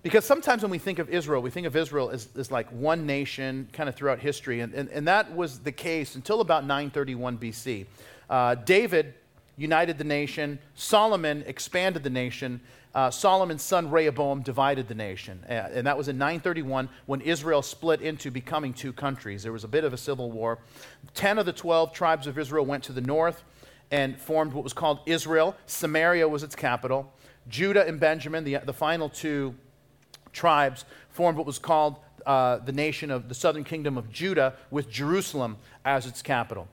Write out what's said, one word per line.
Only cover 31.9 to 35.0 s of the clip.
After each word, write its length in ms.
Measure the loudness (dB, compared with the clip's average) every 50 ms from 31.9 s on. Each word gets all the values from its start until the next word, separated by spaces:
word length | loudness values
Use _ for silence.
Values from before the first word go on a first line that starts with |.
| 0 -4 -18 -20 _ -8 0
uh, 320 | 2 4 4 6 4 2 0
the 140 | -2 -4
nation 380 | -2 -2 -2 -2 -2 -4 -6 -4
of 180 | -4 -6 -6 -8
the 60 | -8
southern 300 | 0 2 2 2 0 -6
kingdom 320 | -6 -6 -4 -2 -2 -2
of 140 | -4 -6 -8
Judah, 440 | -8 -4 -2 0 4 4 4 2 0 -4 -14 -6
with 200 | -6 -6 -6 -4
Jerusalem 640 | -6 -4